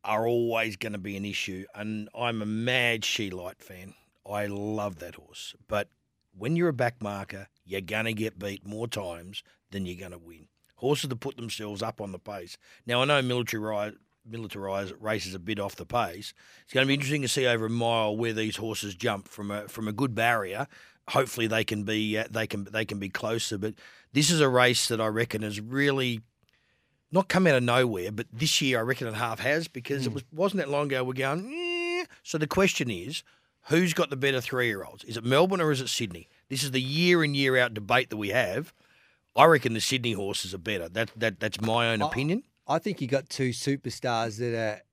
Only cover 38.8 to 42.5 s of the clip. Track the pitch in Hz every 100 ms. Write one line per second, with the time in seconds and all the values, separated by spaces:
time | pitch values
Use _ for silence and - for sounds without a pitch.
38.8 | _ _ _ _ _ - 156 156 120 113
39.8 | - 131 117 101 98 101 92 92 85 101
40.8 | 85 98 113 110 113 92 107 98 110 117
41.8 | 117 110 147 - 135 208 -